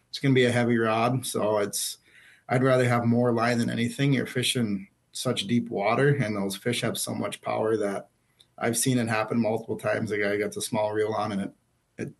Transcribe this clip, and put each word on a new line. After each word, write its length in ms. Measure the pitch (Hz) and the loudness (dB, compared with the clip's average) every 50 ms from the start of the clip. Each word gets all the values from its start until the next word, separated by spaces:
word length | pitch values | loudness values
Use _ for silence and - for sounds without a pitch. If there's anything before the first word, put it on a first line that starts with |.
| _ | _
it's 120 | _ - - | _ -8 -2
gonna 140 | - 139 131 | 2 4 4
be 120 | 131 127 | 6 6
a 60 | 120 | 4
heavy 260 | 117 120 120 117 120 | 4 2 2 4 2
rod, 480 | 113 113 110 110 113 117 123 131 123 120 | 2 2 2 2 2 2 2 0 0 -4
so 320 | - - 113 104 107 107 | -4 -4 -2 0 2 2
it's, 400 | 104 104 101 - - - - - - _ _ - - - - - _ _ | 2 0 0 -2 -6 -6 -6 -8 -12 _ _ -20 -20 -20 -20 -20 _ _
I'd 160 | - 123 127 127 | -2 0 2 4
rather 240 | 135 127 127 123 | 4 4 4 4
have 160 | 120 120 120 117 | 4 2 2 2
more 300 | 117 120 120 123 123 117 | 2 4 4 4 2 2
line 240 | 117 117 120 123 | 2 2 2 2
than 120 | 117 117 117 | 0 0 0
anything. 440 | 117 113 117 117 - - 139 143 139 | 0 0 -2 -2 0 0 0 2 2
You're 120 | 117 110 | 2 0
fishing 640 | - - 127 120 - - 127 117 104 101 95 95 - _ _ _ _ | -2 -4 -2 -2 -2 0 0 0 -2 -2 -4 -6 -10 _ _ _ _
such 340 | - - - 127 120 - 95 | -10 -6 -2 -2 -2 -2 -2
deep 200 | 98 120 120 113 | 0 0 0 0
water, 400 | 117 113 98 101 107 117 123 135 | -2 -4 -2 0 0 2 4 4
and 300 | 147 143 127 113 107 107 | 4 4 2 0 -2 -2
those 180 | 101 98 98 98 | -4 -4 -4 -6
fish 240 | - - 120 117 - | -6 -4 -4 -4 -2
have 160 | 120 110 95 | -2 -4 -4
so 160 | - - 120 110 | -4 -6 -6 -6
much 280 | 110 110 104 - - | -6 -6 -6 -6 -8
power 340 | - 117 113 117 110 110 113 | -6 -4 -2 -2 0 0 0
that 320 | 104 104 101 98 98 - - _ _ _ _ _ _ - _ _ | 0 0 -2 -4 -6 -8 -12 _ _ _ _ _ _ -20 _ _
I've 200 | - - 117 117 | -4 -2 -2 0
seen 200 | - - 135 127 | 0 0 0 2
it 120 | 123 117 113 | 0 0 0
happen 320 | 110 110 110 - - 117 | 0 -2 0 0 0 0
multiple 360 | 110 107 113 110 - - 107 | 2 0 0 -2 -4 -6 -8
times. 340 | - - 107 107 110 110 101 | -4 -2 -2 -2 -2 -2 -2
A 60 | 107 | -2
guy 200 | 104 104 101 101 | -2 -2 0 0
gets 180 | 104 104 98 - | -2 -2 -4 -4
a 60 | 101 | -6
small 320 | - - 117 107 107 107 107 | -6 -4 -2 -2 -2 0 0
reel 180 | 107 107 104 | 0 0 0
on, 220 | 107 104 104 107 101 | 0 -2 -2 -2 -2
and 80 | 98 | -4
it, 100 | 98 - - _ _ _ _ _ _ _ _ | -4 -6 -8 _ _ _ _ _ _ _ _
it 160 | - - 147 - | -10 -10 -10 -6